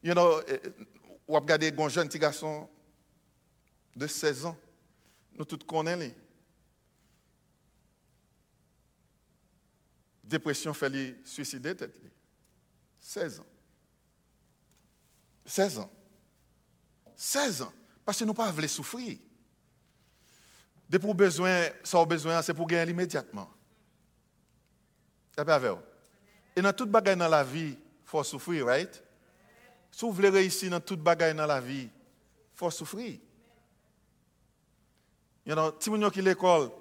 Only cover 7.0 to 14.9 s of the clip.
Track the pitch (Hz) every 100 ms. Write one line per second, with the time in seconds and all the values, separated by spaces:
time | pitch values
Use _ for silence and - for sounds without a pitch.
7 | _ _ _ _ _ _ _ _ _ _
8 | _ _ _ _ _ _ _ _ _ _
9 | _ _ _ _ _ _ _ _ _ _
10 | _ _ 104 156 156 139 160 147 139 135
11 | 131 123 - - 139 135 131 180 110 -
12 | - _ _ _ _ _ _ _ _ _
13 | - - 165 110 - _ _ _ _ _
14 | _ _ _ _ _ _ _ _ _